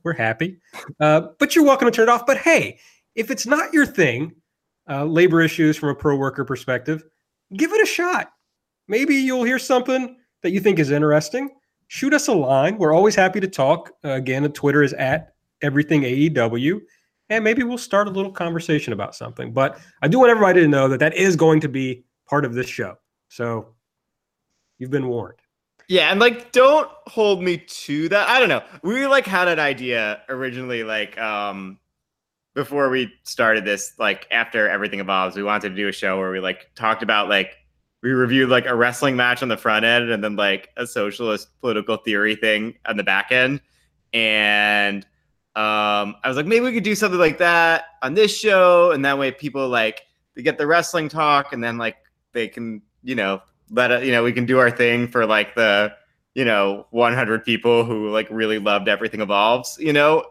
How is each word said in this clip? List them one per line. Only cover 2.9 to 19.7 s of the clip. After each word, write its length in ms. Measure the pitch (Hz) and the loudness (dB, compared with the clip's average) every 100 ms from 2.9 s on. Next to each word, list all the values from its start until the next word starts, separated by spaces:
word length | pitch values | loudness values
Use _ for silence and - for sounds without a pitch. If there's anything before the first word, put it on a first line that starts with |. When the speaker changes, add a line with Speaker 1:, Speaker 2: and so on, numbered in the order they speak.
| _ _ | _ _
Speaker 1:
if 160 | 226 220 | -8 -6
it's 160 | 247 226 | -6 -2
not 260 | 294 - | -2 0
your 140 | 320 277 | 0 2
thing, 480 | - 147 117 165 - _ _ _ _ - | 2 0 0 -6 -12 _ _ _ _ -10
uh, 140 | 139 | -6
labor 360 | 151 165 175 165 | -2 4 4 4
issues 360 | 160 - 156 151 | 2 2 0 0
from 140 | 151 | -2
a 40 | |
pro 220 | 139 151 139 | -2 0 0
worker 280 | 135 131 | -2 -4
perspective, 600 | 131 127 - 123 123 156 - _ _ _ _ 196 | -6 -6 -4 -4 -4 -8 -10 _ _ _ _ -4
give 160 | 330 | 0
it 80 | 440 | 2
a 40 | 415 | 0
shot. 460 | - 349 311 - _ _ _ _ _ - | 0 -2 -2 -6 _ _ _ _ _ -6
Maybe 280 | 214 277 | -2 0
you'll 300 | 277 262 254 | 0 0 0
hear 140 | 233 254 | 0 -2
something 580 | - 254 247 262 254 - _ _ | 0 0 0 -2 -4 -12 _ _
that 80 | 175 | -4
you 100 | 190 | 0
think 180 | 202 165 | 2 2
is 120 | 139 | 2
interesting. 600 | 147 151 151 151 247 277 - _ _ _ | 2 4 2 0 -6 -8 -12 _ _ _
Shoot 260 | - 269 | -6 0
us 160 | 294 294 | 0 2
a 60 | |
line. 420 | 196 131 135 156 214 | 0 2 2 2 0
We're 160 | 160 | 2
always 220 | 160 208 | 4 4
happy 260 | 202 185 202 | 4 2 0
to 80 | 190 | -6
talk. 440 | - 135 165 - _ | 0 0 0 -4 _
Uh, 60 | 147 | -6
again, 320 | 135 127 131 | -6 -4 -2
the 80 | 143 | -2
Twitter 320 | 147 143 143 | -2 0 2
is 100 | 143 | 2
at 380 | - 135 156 - _ _ _ | 0 -2 -2 -6 _ _ _
everything 420 | 147 139 147 156 | -2 0 2 0
A 40 | 131 | 0
E 180 | 135 160 | 0 0
W, 540 | 131 117 120 139 208 - _ _ _ - | 2 0 0 -2 -4 -8 _ _ _ -4
and 120 | 220 | 0
maybe 200 | 220 226 | 0 0
we'll 160 | 240 240 | -2 -6
start 300 | - 196 208 | -2 0 0
a 20 | |
little 220 | 190 196 | -4 -6
conversation 600 | 190 170 165 170 151 - | -6 -6 -4 -2 -2 -2
about 220 | 101 104 | -6 -8
something. 380 | - 117 117 120 | -12 -14 -12 -6
But 260 | 117 139 | -2 -2